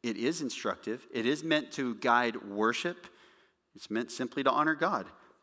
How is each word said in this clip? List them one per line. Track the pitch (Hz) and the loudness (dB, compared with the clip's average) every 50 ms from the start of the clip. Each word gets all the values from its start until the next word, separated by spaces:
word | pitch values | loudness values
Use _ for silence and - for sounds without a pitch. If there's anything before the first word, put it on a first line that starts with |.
| - | -4
It | 117 107 | -4 -4
is | 95 117 135 165 165 | -2 -2 0 0 0
instructive. | 156 120 - - - 107 92 - - - 110 131 - - | -2 -4 -6 -2 -2 -2 -2 -2 -4 -6 -6 -6 -8 -6
It | - 120 110 | -4 -2 0
is | 120 147 151 | 2 0 0
meant | 156 165 156 151 135 - | 2 0 0 0 0 -4
to | - - 135 123 113 | -6 -4 -2 -4 -4
guide | 104 - 127 117 120 123 117 110 - - 101 | 0 4 4 6 6 4 2 -2 -4 -8 -8
worship. | 101 101 107 113 120 - - 175 175 - - - - - - - _ _ _ _ _ _ _ _ _ | -2 2 2 2 2 2 -2 -4 -6 -6 -14 -20 -20 -20 -20 -20 _ _ _ _ _ _ _ _ _
It's | - - - | -16 -10 -4
meant | 104 113 120 - | -4 -4 -2 -2
simply | - - 131 123 - 143 135 | -4 -4 -4 -4 -4 2 2
to | 135 | 4
honor | 123 143 151 156 160 | 4 4 4 2 2
God. | 147 165 185 202 117 92 - - - - - _ _ | 2 2 0 0 0 -4 -6 -14 -20 -20 -20 _ _